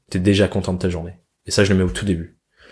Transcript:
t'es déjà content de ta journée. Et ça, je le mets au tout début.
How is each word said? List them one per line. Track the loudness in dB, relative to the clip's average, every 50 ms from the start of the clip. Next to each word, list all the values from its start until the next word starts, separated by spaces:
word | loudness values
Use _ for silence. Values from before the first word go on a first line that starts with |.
| _ -8
t'es | -4 -2
déjà | 2 2 4 4 2 2
content | 0 -2 -4 -2 -4
de | -2
ta | -2 -2
journée. | -4 -4 -8 -10 -14 -18 _ _ _ _ _
Et | -4
ça, | 0 2 2
je | 4
le | 4 2
mets | 2
au | 0
tout | -2 -2 -2
début. | -2 -2 -2 -4 -10 _ _ _ _ _ _ _ -20